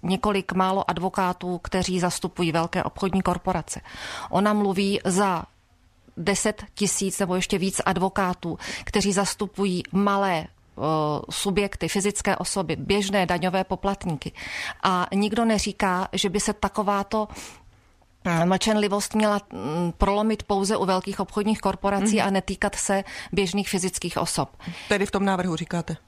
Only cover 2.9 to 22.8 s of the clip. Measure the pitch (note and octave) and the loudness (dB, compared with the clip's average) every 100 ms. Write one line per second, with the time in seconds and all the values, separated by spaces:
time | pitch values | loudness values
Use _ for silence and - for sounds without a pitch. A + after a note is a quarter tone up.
2.9 | - G3 F#3+ F#3 F3+ - F#3 D3+ - - | -2 0 2 0 0 0 -2 -4 -12 -12
3.9 | - - - - - G#3 G#3 G3+ F#3+ G3 | -14 -12 -10 -2 2 4 4 2 2 0
4.9 | G3+ - F#3 G3+ F3 - _ _ _ _ | 0 0 2 2 2 -4 _ _ _ _
5.9 | _ - - E3+ G3 G#3+ G#3+ G3+ - G3+ | _ -20 -6 -2 0 0 -2 -10 -2 -2
6.9 | - G3 - F#3+ F3+ F#3 G3+ F#3+ - - | 0 -2 -2 0 0 0 0 0 0 0
7.9 | F#3 F#3 G3 F#3 F3 F3 D#3+ - - - | 2 0 2 0 -2 -6 -8 -8 -10 -2
8.9 | G#3+ G3 F#3+ G3 - G3 - G3+ F3+ - | 0 2 2 0 -2 -6 -2 0 0 -2
9.9 | F#3 G3+ G3 G3 E3+ D#3+ - _ - C#3 | 0 2 2 2 0 -2 -14 _ -6 -2
10.9 | D#3+ D3+ D3 - - G3+ F#3+ G3+ - E3 | 0 0 -2 -4 -4 -2 0 0 -2 -2
11.9 | G3+ G3 G3+ - F#3+ F3+ - E3 E3 C#3+ | 0 0 0 0 -2 -2 -4 -2 -4 0
12.9 | G3+ G3 G3 F3 F3 F3+ F#3+ F#3+ F#3 G3 | 0 2 0 2 0 0 0 -2 -2 -2
13.9 | G3 F3+ D3+ - - - - - - - | -4 -4 -6 -6 -12 -12 -8 -8 -2 0
14.9 | F3+ F3+ G3 G#3 A3 A3+ G#3+ G#3 F#3+ G3+ | 2 0 0 0 2 2 2 0 0 0
15.9 | F3+ F#3+ F#3+ G3+ F#3+ - G#3 G3 - G3+ | 0 -2 -2 0 0 -2 -2 -2 0 0
16.9 | G3+ G3 A3 G#3+ - - - - - _ | 0 0 -2 -2 -6 -16 -18 -20 -20 _
17.9 | _ _ _ F#3 E3 E3+ F#3+ - G#3+ G#3 | _ _ _ 0 2 4 4 4 2 2
18.9 | G3+ - A3 G#3+ G#3 G3+ - G#2+ D#3+ F3 | 0 0 2 4 2 -2 -8 -4 0 -2
19.9 | E3 G3 G3+ A3 G#3+ - G3 G3 G#3+ F#3+ | 2 2 4 2 0 0 0 2 2 2
20.9 | F#3 F#3 G3 F#3+ - G3+ G#3+ G3 F#3 G3 | 2 0 -6 -4 0 0 2 0 0 0
21.9 | G3+ G3+ G#3+ G3 G3 F#3 F#3+ G3+ - | 2 4 4 4 2 0 -2 -2 -2